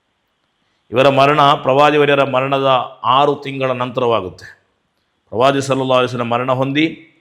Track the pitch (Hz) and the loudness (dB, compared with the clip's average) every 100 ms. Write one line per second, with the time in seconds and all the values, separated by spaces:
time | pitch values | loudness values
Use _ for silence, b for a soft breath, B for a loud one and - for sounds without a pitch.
0 | _ _ _ _ _ _ _ _ - 113 | _ _ _ _ _ _ _ _ -8 2
1 | 135 135 139 151 143 147 131 131 147 151 | 2 4 4 4 2 2 0 2 4 2
2 | 143 143 135 127 135 139 135 127 113 - | 2 2 0 -2 -2 -2 0 0 -2 -6
3 | 110 131 147 143 139 135 131 123 123 123 | 0 2 2 -2 -6 -6 -4 -4 -6 -4
4 | 123 113 92 82 - - _ _ _ _ | 0 0 -2 -12 -20 -20 _ _ _ _
5 | _ _ _ 101 127 139 131 135 131 127 | _ _ _ -2 0 0 -2 -4 0 0
6 | 123 120 120 120 127 127 135 139 160 165 | 0 -4 -4 -4 -2 -4 -2 -2 -4 -4
7 | - _ | -20 _